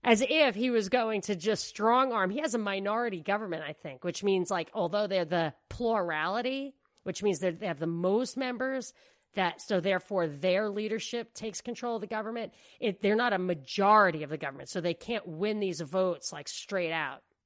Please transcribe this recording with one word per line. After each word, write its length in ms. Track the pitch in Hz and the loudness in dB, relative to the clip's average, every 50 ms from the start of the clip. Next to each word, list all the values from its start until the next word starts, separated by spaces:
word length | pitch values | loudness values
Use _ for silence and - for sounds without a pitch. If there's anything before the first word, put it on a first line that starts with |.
| - | 4
as 200 | 247 233 208 262 233 | 4 6 6 6 4
if 280 | 302 320 302 262 196 | 4 6 4 4 4
he 160 | 202 240 254 | 2 0 2
was 180 | 240 226 208 190 | 2 2 2 2
going 320 | 240 247 226 220 220 208 | 2 0 2 2 0 -2
to 140 | 175 - 208 | -2 -2 -4
just 320 | 170 151 208 214 - - - | -2 0 0 0 0 -2 -6
strong 440 | - - 202 226 233 254 262 262 | -4 0 2 4 6 6 4 4
arm. 200 | 240 220 190 185 | 2 2 0 0
He 80 | 202 269 | 0 0
has 160 | 302 311 220 | -2 -2 0
a 20 | 240 | -2
minority 640 | 214 202 196 196 196 202 208 226 240 233 196 175 | -2 -2 -2 -2 -2 -2 -2 -2 -2 -2 -4 -4
government, 420 | 156 - 196 214 226 196 165 156 156 | -2 -2 -2 -2 -2 -4 -6 -6 -6
I 100 | 143 151 | -8 -10
think, 300 | - - 160 135 127 - | -10 -12 -14 -12 -8 -6
which 200 | 180 170 - 196 | -6 -4 0 2
means, 260 | 202 196 185 180 175 | 2 4 4 2 2
like, 220 | 202 175 165 - - | 0 -2 -2 -2 -2
although 320 | 226 180 165 170 208 214 | -2 -2 0 0 0 0
they're 180 | 202 190 185 175 | 0 0 0 0
the 300 | 151 175 175 165 156 - _ _ - | 0 0 0 0 0 -2 _ _ -14
plurality, 1040 | - - 240 233 226 214 185 170 160 156 156 175 190 233 240 254 262 269 277 277 269 _ _ _ _ _ - | -6 -2 0 0 2 2 0 0 0 0 0 0 -2 -2 -2 -2 -4 -4 -6 -8 -10 _ _ _ _ _ -8
which 180 | - 175 - | -8 -6 -2
means 180 | 196 208 185 147 | 0 0 0 2
that 180 | 165 185 165 175 | 0 -2 -2 -2
they 80 | - 190 | -4 -6
have 120 | 165 139 | -4 -4
the 60 | 160 | -2
most 500 | 165 170 170 175 185 196 226 254 - - | -2 -2 0 0 2 2 2 0 -2 -4
members, 580 | 247 269 254 247 226 254 262 262 262 240 - - _ _ _ _ _ _ _ - | -4 -4 -4 -4 -4 -4 -4 -4 -4 -6 -8 -14 _ _ _ _ _ _ _ -2
that, 260 | 202 185 175 165 - | 0 0 0 0 -4
so 180 | - - 214 185 | -4 -2 0 0
therefore 460 | 160 196 190 180 - - 208 190 170 | 2 2 2 0 0 -2 -2 0 0
their 420 | 160 143 143 147 185 180 190 220 214 | 0 -2 -2 0 2 2 2 2 0
leadership 680 | 202 208 214 214 214 226 220 - - 240 226 - - | -2 -4 -4 -4 -4 -4 -6 -6 -6 -8 -8 -10 -12
takes 260 | - 220 226 190 - | -10 -10 -8 -8 -8
control 340 | - - 240 - - 240 233 | -8 -8 -8 -6 -4 -4 -4
of 60 | 220 | -4
the 60 | 190 196 | -4 -6
government. 460 | 226 214 208 220 226 240 226 208 - - - - - - | -6 -6 -6 -6 -6 -6 -8 -10 -12 -16 -20 -20 -10 -4
It, 240 | - 220 190 - - | -2 -2 0 2 2
they're 120 | 196 208 | 4 4
not 180 | 220 247 247 208 | 4 4 4 2
a 40 | 185 | 2
majority 840 | 180 180 175 151 135 - - - 196 202 208 208 202 185 160 156 151 | 2 0 -2 -2 -4 -6 0 4 6 8 8 8 8 6 4 0 -4
of 80 | 139 | -6
the 60 | 151 147 | -6 -6
government, 320 | - 143 135 139 135 - | -6 -6 -8 -8 -10 -8
so 120 | - 165 | -6 -2
they 140 | 160 175 165 | -2 -2 -2
can't 320 | - - - 240 214 - 185 | -2 -4 -6 -6 -4 -6 -6
win 320 | 160 156 190 214 214 214 | -6 -4 -2 -2 0 0
these 200 | 208 190 175 147 | -2 -2 -2 -4
votes, 540 | 165 139 151 190 190 185 170 - - - - | -6 -2 0 2 2 2 0 -2 -4 -8 -10
like, 140 | 151 147 - | -10 -10 -10
straight 440 | - - - - 196 190 175 160 | -10 -12 -8 -6 -4 -2 -2 0
out. 300 | 160 165 151 135 135 - - _ _ _ _ | -2 -2 -2 -4 -6 -10 -16 _ _ _ _